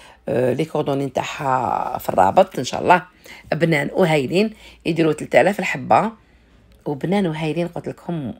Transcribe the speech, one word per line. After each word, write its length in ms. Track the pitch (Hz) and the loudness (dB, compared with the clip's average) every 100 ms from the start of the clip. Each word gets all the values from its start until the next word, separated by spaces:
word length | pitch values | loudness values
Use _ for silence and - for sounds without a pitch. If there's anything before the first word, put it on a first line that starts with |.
| - - - | -20 -12 -4
آه، 240 | 113 127 | 0 0
لي 120 | 123 | 0
كوردوني 420 | 160 151 151 139 139 | -2 -2 -2 -2 -2
نتاعها 920 | - - - 139 127 113 - - - | -4 -6 -6 -2 0 0 -2 -4 -6
في 100 | - | -2
الرابط 500 | - 95 135 202 - | 2 4 4 2 0
ان 60 | |
شاء 180 | 127 - | -6 -2
الله. 200 | 92 180 175 _ - - - | 2 2 2 _ -20 -14 -6
بنان 380 | 156 165 151 143 | -2 2 0 0
وهايلين، 600 | - 175 156 127 170 220 - - - - | 0 2 2 2 0 0 -4 -20 -10 -4
يديروا 260 | 165 160 | 0 0
تلت 240 | 151 147 135 | 0 2 4
آلاف 220 | 165 202 | 4 2
الحبة، 540 | 190 156 127 208 202 226 _ _ _ _ _ _ - | -4 -4 2 2 2 -6 _ _ _ _ _ _ -8
وبنان 400 | 143 165 202 185 | -6 -2 0 0
وهايلين 420 | 156 160 151 170 | -2 -4 -2 -4
قلت 200 | 156 - | -6 -10
لكم 440 | 135 - 170 127 - | -12 -8 -8 -8 -10